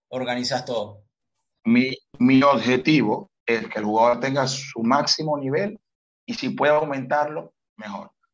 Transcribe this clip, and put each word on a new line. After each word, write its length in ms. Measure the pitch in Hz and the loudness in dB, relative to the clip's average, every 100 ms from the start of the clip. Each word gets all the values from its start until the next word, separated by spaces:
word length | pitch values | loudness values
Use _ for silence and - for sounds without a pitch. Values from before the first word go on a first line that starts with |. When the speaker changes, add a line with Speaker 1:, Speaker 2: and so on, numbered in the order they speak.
| _ | _
Speaker 1:
organizás 540 | 131 120 123 120 123 | -8 -4 -4 -4 -4
todo? 400 | 127 117 104 - _ _ _ _ _ _ - | -4 -6 -6 -12 _ _ _ _ _ _ 0
Speaker 2:
Mi, 320 | 120 131 131 _ - | 2 2 -4 _ 0
mi 220 | 123 135 | 4 6
objetivo 880 | 143 131 110 127 143 156 107 117 - _ - | 6 4 2 2 4 2 2 -2 -6 _ -4
es 220 | 113 110 | -4 -4
que 120 | 107 | -6
el 60 | 104 | -2
jugador 340 | 110 117 120 | 4 4 4
tenga 280 | 131 139 135 | 0 -2 -2
su 340 | - - 113 | -4 -10 -4
máximo 540 | 113 139 147 - 156 147 | 0 0 0 -2 -2 -4
nivel 420 | 135 151 202 208 _ _ _ _ - | -2 -2 -4 -8 _ _ _ _ -12
y 100 | 117 | -8
si 140 | 131 | -6
puede 240 | 107 139 | 0 2
aumentarlo, 800 | 151 156 135 123 147 147 151 - _ _ - | 2 2 -6 -4 -2 -2 -6 -12 _ _ -18
mejor. 360 | 107 98 - _ _ | -14 -14 -16 _ _